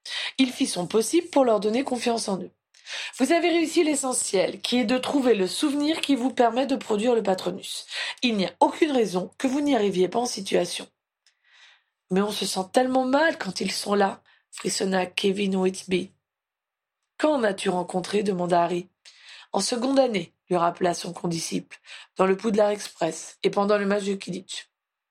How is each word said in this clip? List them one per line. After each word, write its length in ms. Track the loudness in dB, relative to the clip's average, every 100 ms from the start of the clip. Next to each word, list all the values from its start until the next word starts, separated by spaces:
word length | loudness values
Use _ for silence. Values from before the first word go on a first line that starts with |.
| -10 -8 -4 0
Il 140 | 0
fit 160 | 0 -2
son 180 | -2 0
possible 440 | 0 2 0 2
pour 160 | 4 4
leur 160 | 4
donner 240 | 2 0 -2
confiance 420 | -2 0 -2 -2
en 140 | -4
eux. « 100 | -6 _ _ _ -14 -12 -10 -2
Vous 140 | 2
avez 180 | 4 4
réussi 340 | 2 2 2
l'essentiel, 760 | 2 0 -2 -2 0 0 0 -2
qui 180 | -2 0
est 80 | 2
de 120 | 0
trouver 360 | 0 2 4
le 140 | 2 0
souvenir 540 | 0 -2 0 0 0
qui 140 | 0 0
vous 140 | 0
permet 360 | 2 2 2 0
de 100 | -2
produire 400 | -2 0 2 2
le 80 |
Patronus. 640 | 2 -2 -2 -8 -8 -12 -10 -8 -8 -2
Il 140 | 0 0
n'y 100 | -2
a 80 | 2
aucune 320 | 0 4 2
raison 400 | 2 0 -2 -6 -4
que 100 | -2
vous 140 | 0
n'y 140 | 2 2
arriviez 340 | 2 2 0
pas 100 | 0
en 60 | -2
situation. » « 600 | -4 -2 0 0 -6 -12 _ _ _ _ _ _ _ -20 _ _ _ -2
Mais 100 | 0
on 100 | 0
se 140 | -2 -4
sent 200 | -4 0
tellement 320 | 2 2 2 2
mal 320 | 2 2 0
quand 240 | -6 -6
ils 100 | -6
sont 240 | -4 -2 0
là », 260 | 0 -2 _ _ _
frissonna 540 | -10 -6 -4 0 0 -2
Kevin 500 | -2 0 0 0 0
Whitby. « 560 | 0 -2 -4 -4 -4 _ _ _ _ _ _ _ _ _ _ -2
Quand 180 | 0 2
en 80 |
as-tu 260 | 0 0 -2
rencontré ? » 520 | -2 -2 -4 -2 -2
demanda 380 | 0 -2 2 2
Harry. « 280 | 2 0 -6 _ -20 -20 -20 -20 -6
En 80 | -2
seconde 360 | -2 0 2 4
année », 360 | 4 0 -4 _ -2
lui 80 | 2
rappela 360 | 2 2 0
son 200 | 0 -6
condisciple, « 680 | -6 -4 -4 -4 -6 -8 -16 -20 -20 -8 0
dans 80 | 2
le 100 | 2
Poudlard 340 | 0 2 2
Express 680 | 0 -8 -4 -4 -4 -12 -4
et 60 | -2
pendant 280 | 0 2 2
le 80 | 2
match 180 | 0
de 120 | -2 -4
Quidditch. » « 540 | -6 -10 -10 -14 -16 _ _ _ _